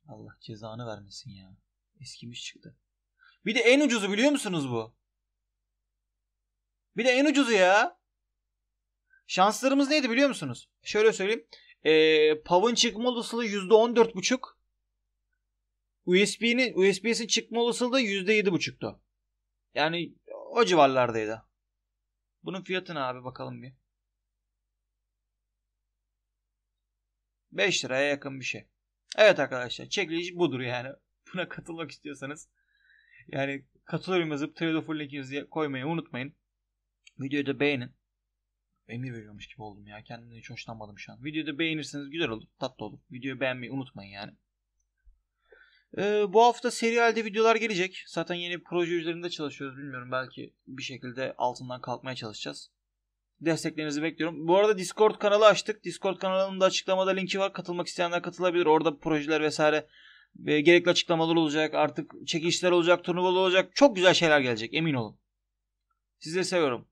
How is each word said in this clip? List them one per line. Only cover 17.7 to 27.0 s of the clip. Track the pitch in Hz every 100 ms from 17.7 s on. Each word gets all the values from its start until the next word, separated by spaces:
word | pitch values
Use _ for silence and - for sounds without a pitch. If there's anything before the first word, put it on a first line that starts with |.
| - 247
da | 262
yüzde | 226 196 185
yedi | 214 202
buçuktu. | 165 - - 110 - _ _ _ _ _ _ _
Yani | 117 151 170 160 _ - 107 -
o | - 208
civarlardaydı. | 175 139 131 123 110 107 110 _ _ _ _ _ _ _ _ _ _
Bunun | 165 190
fiyatı | 190 185 185 160
ne |
abi | 131 123
bakalım | 123 127 131 120
bir. | 123 131 _ _ _ _ _ _ _ _ _ _ _ _ _ _ _ _ _ _ _ _ _ _ _ _ _ _ _ _ _ _ _ _